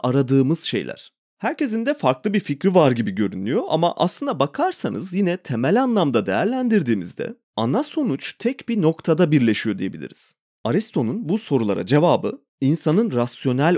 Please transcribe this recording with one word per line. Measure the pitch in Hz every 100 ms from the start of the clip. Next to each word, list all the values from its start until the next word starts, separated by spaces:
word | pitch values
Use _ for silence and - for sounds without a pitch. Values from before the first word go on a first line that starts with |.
aradığımız | 127 131 127 135 135 165
şeyler. | - 110 64 - - _ _ _
Herkesin | 214 320 269 220 226
de |
farklı | 294 131 131 214
bir | 196
fikri | - 139 190 180
var | 147
gibi | 120 104
görünüyor | 95 101 90 98 175 392
ama | 160 175 -
aslına | 175 - 285 165
bakarsanız | 143 - 359 - 139 101 185
yine | 180 190 175
temel | - 117 131 220
anlamda | 262 220 156 117 95
değerlendirdiğimizde | 98 185 254 247 214 120 107 87 - - 247 _ -
ana | 117 185
sonuç | 302 - 254 139 - -
tek | 233 269 -
bir | 226
noktada | 160 165 - 160 170
birleşiyor | 151 117 107 113 95
diyebiliriz. | 98 78 69 - - - _ _
Aristo'nun | 110 156 226 - 113 190 160
bu | 214
sorulara | - 135 107 95 92
cevabı | 143 165 120 101 277 _ _
insanın | - 165 160 170 233
rasyonel | 123 123 - 135 123 151